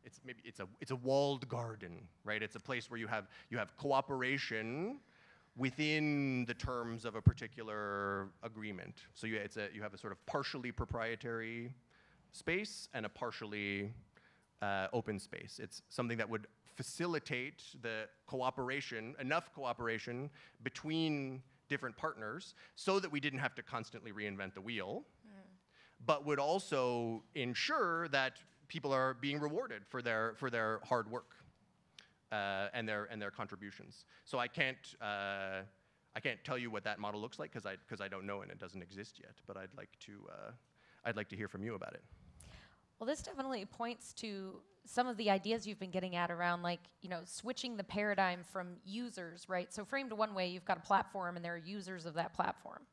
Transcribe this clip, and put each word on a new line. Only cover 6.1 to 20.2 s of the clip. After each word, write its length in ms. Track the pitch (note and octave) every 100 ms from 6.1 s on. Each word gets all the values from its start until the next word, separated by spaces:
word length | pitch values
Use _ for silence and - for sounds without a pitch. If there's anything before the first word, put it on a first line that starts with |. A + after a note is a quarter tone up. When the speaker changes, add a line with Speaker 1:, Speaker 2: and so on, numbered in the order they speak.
| D3 C#3 B2+ A#2+
Speaker 1:
the 80 |
terms 500 | A#2+ C#3 B2 A#2 A2+ A2+
of 100 | G#2+
a 60 |
particular 1080 | - - A2+ - A2 G#2+ G#2 G2+ G2+ G2 G2 -
agreement. 540 | A2+ A2 G#2+ F#2+ - - -
So 140 | - A2+
you, 80 | A2
it's 220 | G2+ A2+
a, 100 | G2+
you 80 | G2+
have 120 | G#2
a 40 | G2
sort 160 | A2
of 120 | G2 -
partially 460 | C#3+ C#3 C#3 B2
proprietary 1000 | A2+ A#2+ A#2 A2+ A2+ B2 A2+ A2+ A#2 A#2+ C3 _ - - - _
space 560 | - - F3 G#3+ - -
and 120 | B2+ G#2+
a 40 |
partially, 840 | - A#2+ - A2 G#2 G2+ G2 G2+ A#2 - - - - _ _
uh, 260 | G#2 G2 F#2+
open 260 | A#2+ A2 G2+
space. 400 | - - - -
It's 200 | G#2+ - _
something 280 | - B2 A#2
that 100 | G#2+
would 180 | A2+ G#2+ _ - -
facilitate 880 | C3+ - F3 D#3+ - B2+ C3 E3+ - C#3
the 260 | A#2 A2 G#2+ - -
cooperation, 880 | C3 B2+ B2+ B2+ C#3 - A2+ A2 C#3+
enough 320 | B2+ D#3+ -
cooperation 760 | - C3 A#2+ A#2 A2+ - A#2+